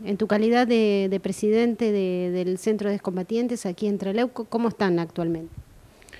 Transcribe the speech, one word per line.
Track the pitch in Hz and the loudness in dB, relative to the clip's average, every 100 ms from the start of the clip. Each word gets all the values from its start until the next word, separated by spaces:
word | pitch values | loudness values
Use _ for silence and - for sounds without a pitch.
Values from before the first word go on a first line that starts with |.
en | 202 202 | -6 -2
tu | 214 | 0
calidad | 208 220 240 240 | 2 4 4 4
de, | 233 214 202 190 | 4 4 2 2
de | 190 | -2
presidente | 190 - 214 220 240 220 226 | -4 -2 2 4 2 2 0
de, | 202 185 180 180 | 2 0 0 -2
del | 180 180 185 | -2 -2 -2
Centro | 220 214 208 | 0 0 0
de | 202 | -2
Excombatientes | - 180 180 226 240 240 190 | -2 -4 -2 -2 -2 -2 -6
aquí | 175 208 | -4 -2
en | 202 | -2
Trelew, | 196 208 247 | -2 0 -2
¿cómo | - 220 226 233 | -4 -6 -2 -2
están | - 196 170 | 0 2 2
actualmente? | 165 - 170 165 165 - - - - - - - | -2 -4 -4 -4 -8 -16 -18 -20 -20 -20 -20 -20